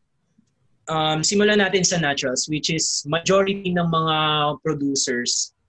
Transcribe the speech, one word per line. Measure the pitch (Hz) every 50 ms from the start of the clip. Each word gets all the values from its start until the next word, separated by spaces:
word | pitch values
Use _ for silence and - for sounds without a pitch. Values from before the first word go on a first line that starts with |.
| _ _ _ _ _ _ _ _ _ _ _ _ _ _ _ _ _
um, | - 160 156 156 156 156 160 156
simulan | - 208 202 208 208 208 208
natin | 196 185 190 190 175
sa | - 190
naturals, | 170 160 143 139 - 147 131 127 131 -
which | - 151 147 - -
is | 165 156 156 - - - - 147
majority | 156 165 165 180 190 196 196 196 196 196 196 185 175
ng | 180 170 170
mga | 165 160 160 160 156 156 156 156 151 151 147 147 147 -
producers, | - 160 151 139 143 139 135 131 - 139 123 120 120 117 - - - - _ _ _